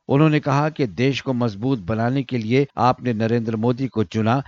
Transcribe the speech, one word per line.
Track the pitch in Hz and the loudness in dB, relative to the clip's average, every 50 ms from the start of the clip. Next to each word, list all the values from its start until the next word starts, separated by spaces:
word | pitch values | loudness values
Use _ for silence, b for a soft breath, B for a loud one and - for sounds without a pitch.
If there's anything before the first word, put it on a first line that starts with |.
| _ - | _ 0
उन्होंने | 123 139 156 156 151 151 | 4 4 4 4 2 2
कहा | - 143 135 143 147 156 | 0 0 0 0 0 -2
कि | 156 - 143 | -2 -2 -4
देश | 110 85 80 123 139 131 113 | -4 0 0 0 0 0 -2
को | - 135 | -4 -4
मजबूत | 131 120 120 117 98 98 113 131 135 117 | -2 -2 -2 -2 -4 -4 -2 -2 -2 -2
बनाने | 90 85 113 110 113 120 131 139 | -2 -4 -2 -2 0 0 0 -2
के | 127 - 131 123 | -4 -4 -4 -4
लिए | 107 107 123 131 143 - _ - | -2 2 2 2 2 0 _ 0
आपने | 113 123 127 - - 123 | 2 2 2 2 -2 -2
नरेंद्र | 117 107 113 110 120 120 113 117 113 | 0 0 0 2 2 0 0 -2 -2
मोदी | 110 110 120 127 120 135 | 0 0 0 0 0 -4
को | 123 - 110 107 | -4 -2 -2 -2
चुना, | - - 110 107 110 120 139 135 | -2 0 0 2 2 2 0 -2